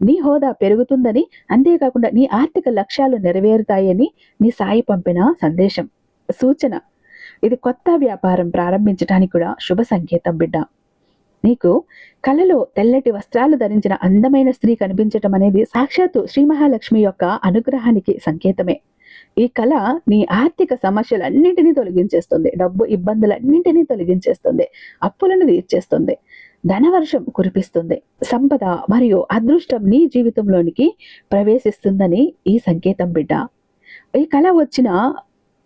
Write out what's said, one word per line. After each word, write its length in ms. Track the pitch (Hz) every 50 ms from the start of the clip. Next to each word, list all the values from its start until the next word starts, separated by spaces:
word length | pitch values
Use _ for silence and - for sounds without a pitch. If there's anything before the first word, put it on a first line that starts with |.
| 185
నీ 140 | 220 302
హోదా 360 | 381 294 294 285 302 277 262 220
పెరుగుతుందని, 760 | - 202 196 208 226 254 - 277 262 247 233 214 262 349 - _ _ _ -
అంతేకాకుండా 600 | 202 240 277 349 349 330 285 262 - 254 233 214 -
నీ 140 | 226 269 - 202
ఆర్థిక 360 | 220 285 320 - 381 - 269
లక్ష్యాలు 480 | 233 196 196 - - - 277 262 254
నెరవేరుతాయని 960 | 220 190 175 175 190 196 214 220 220 214 - 202 190 196 190 180 190 277 427 - _ _ _ _ - 214
నీ 80 | 233
సాయి 300 | - - 196 196 202 233
పంపిన 520 | - - 202 180 180 180 175 175 190 277 339 - -
సందేశం, 460 | 151 160 175 190 202 - - - - _ _ _ _ _ _ _ -
సూచన. 500 | - - 254 254 277 - - 254 - - - _ _ _ _ _ - - - - - _ -
ఇది 120 | 220 240
కొత్త 340 | - - 247 240 - _ 359 339
వ్యాపారం 540 | 311 277 247 202 185 - 185 180 180 175 170
ప్రారంభించడానికి 840 | - 175 175 175 185 202 208 208 190 180 - - 196 190 190 180 -
కూడా 240 | 170 165 175 - -
శుభ 200 | - - 185 196 233
సంకేతం 540 | - 226 180 165 - 170 170 - 175 165
బిడ్డ. 200 | 160 165 160 - 160 - - _ _ _ _ _ _ _ _ _ _ _ _ _ _ -
నీకు 380 | 220 240 - - 180 185 302 - _ _ - - - _ _ -
కలలో 420 | 262 277 311 359 370 349 247 180 - _
తెల్లటి 340 | 202 202 233 254 269 254 233
వస్త్రాలు 460 | 214 202 - - - 233 254 302 302
ధరించిన 400 | 247 226 202 214 214 - 190 190 - 196
అందమైన 480 | 185 190 208 226 262 277 269 262 262
స్త్రీ 240 | 262 - - 226 233
కనిపించటం 600 | - 208 190 185 202 220 214 - 214 208 196 196
అనేది 300 | 190 196 202 190 202 220
సాక్షాత్తు 600 | - - 233 269 277 - - 370 359 - 226 -
శ్రీ 180 | - - 277 285
మహాలక్ష్మి 560 | 294 311 285 302 285 247 220 - - 226 220
యొక్క 240 | 214 196 - - 180
అనుగ్రహానికి 920 | 175 208 - - 196 175 226 233 - 269 262 226 240 226 196 - - - - -
సంకేతమే. 540 | - 156 160 - 190 190 - 180 180 - - - _ _ _ _ _ - - - _ _ -
ఈ 80 | 233
కళ 520 | 247 - - 220 247 311 269 196 226 285 339 - -
నీ 180 | 208 214 202 -
ఆర్థిక 440 | - 208 262 339 - - 370 - 247
సమస్యలన్నింటినీ 960 | - - 190 196 214 247 - 233 196 185 135 185 262 320 359 359 359 302 339 302
తొలగించేస్తుంది, 800 | 277 226 185 180 180 180 208 - 247 - - - 160 - - -
డబ్బు 280 | 175 180 180 185 190 226
ఇబ్బందులన్నింటినీ 960 | - 214 185 180 202 214 220 214 208 202 - 233 269 294 339 359 370 302 339 320
తొలగించేస్తుంది, 880 | - 254 202 175 175 180 185 - - - - - - 170 170 170 - - - - - - _ -
అప్పులను 440 | 196 - _ 392 370 381 370 359
తీర్చేస్తుంది, 720 | 262 175 175 185 - - 185 - - - - 330 285 262 - _ _ - - - _ _ _ -
ధనవర్షం 580 | 170 190 208 269 339 370 359 311 302 - 240 -
కురిపిస్తుంది, 800 | - - - 185 185 - 196 185 - - 170 170 165 - - - _ _ _ -
సంపద 420 | - 240 240 269 277 294 262 -
మరియు 600 | 185 175 - - - 208 240 247 233 196 180 - -
అదృష్టం 600 | 196 226 226 240 302 349 - - 262 226 208 190
నీ 160 | 220 285 339
జీవితంలోనికి 920 | 285 - 247 240 233 220 - 214 202 190 180 170 170 - - 262 359 - _ - - - - _ _ 202
ప్రవేశిస్తుందని 1000 | 202 202 214 220 262 - 214 - - - 202 196 190 196 180 170 208 285 359 - _ _
ఈ 120 | 185 202 233
సంకేతం 540 | - 190 165 170 - 185 196 - 185 180 170
బిడ్డ. 340 | 165 147 - - - 240 247 - _ _ _ _ _ _ - - - _ _ -
ఈ 80 | 269 311
కళ 260 | 311 - 277 320 370
వచ్చిన 640 | 370 330 294 - - - 254 220 175 185 226 269 - - - _ _ _ _ _ _ _ _